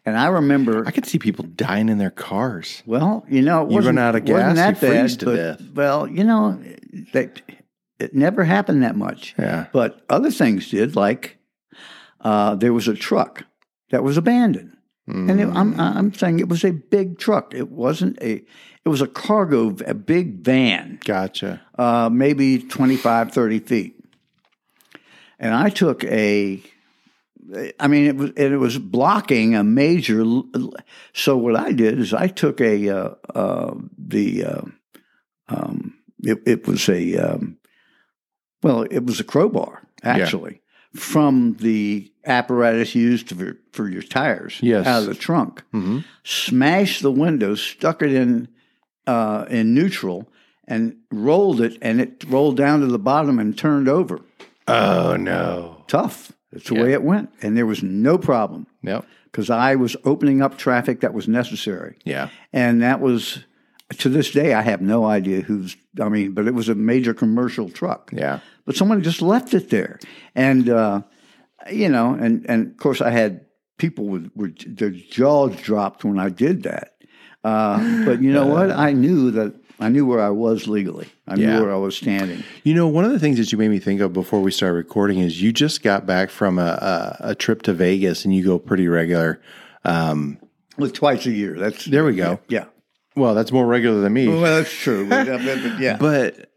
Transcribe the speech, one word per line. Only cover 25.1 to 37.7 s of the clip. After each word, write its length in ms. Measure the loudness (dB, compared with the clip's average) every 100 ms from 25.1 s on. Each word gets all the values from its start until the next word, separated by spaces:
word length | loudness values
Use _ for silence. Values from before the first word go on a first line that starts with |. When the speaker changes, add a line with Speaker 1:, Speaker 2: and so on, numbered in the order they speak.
| -20 _ -10
Speaker 1:
And 140 | -2
I 160 | 0 0
took 340 | 2 0 0 -2
a, 560 | 0 2 2 0 -4 -12 _ _ _ _ _ _ _ -16 -12 -12 -2
I 80 | 4
mean, 180 | 6 4
it 100 | 2
was, 140 | -2 0
and 160 | 0
it 40 | 2
was 200 | 0 -2
blocking 800 | -4 0 2 2 2 2 4 4
a 80 |
major 580 | 4 4 4 2 2 0
l-, 240 | 2 0 -2
l-, 200 | -6 -6 -10 -20 -20 -14
so 220 | -2 0 2
what 200 | 2 0
I 160 | 0
did 280 | 2 2 2
is 140 | -2
I 140 | -2 -2
took 340 | 0 -2 2
a, 280 | 2 2 0
uh, 260 | -2 -6 -10 -8
uh, 400 | -4 -2 -2 -6 -10 -14 -16
the, 480 | -6 -2 -2 -2 -6
uh, 160 | -8 -10 -18 _ _ _ _ _ _ -12
um, 460 | -8 -6 -8 -10 -16 _ -8
it, 160 | -4 -2 0
it 220 | -2 -2
was 200 | -2 0
a, 280 | 0 0 -2
um, 400 | -2 -4 -8 -12 _